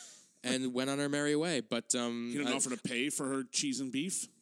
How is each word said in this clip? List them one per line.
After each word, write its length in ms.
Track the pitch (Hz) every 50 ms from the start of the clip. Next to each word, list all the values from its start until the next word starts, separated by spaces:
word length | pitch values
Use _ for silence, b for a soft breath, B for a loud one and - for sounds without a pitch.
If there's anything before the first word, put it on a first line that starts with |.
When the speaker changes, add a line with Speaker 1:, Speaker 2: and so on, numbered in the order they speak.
| B B B
Speaker 1:
<laughs> 260 | B B B B _ -
and 300 | 127 131 131 131 127 123
went 160 | 127 131 139
on 80 | 139 143
her 100 | 143 143
merry 260 | 143 147 147 147 147
way. 260 | 147 160 180 160 127
But, 340 | 113 - 120 117 - - -
um, 340 | 123 120 120 117 117 120 120
Speaker 2:
He 60 | 123
didn't 160 | 143 143 123 123
Speaker 1:
I 20 |
Speaker 2:
offer 140 | 120 127 127
to 80 | 123
pay 320 | 110 - - 123 120 135 147
for 160 | - - 143
her 160 | 131 135 135 131 -
cheese 280 | - - 151 143 127 123
and 100 | 135 131
beef? 360 | 117 135 165 190 - - - - - _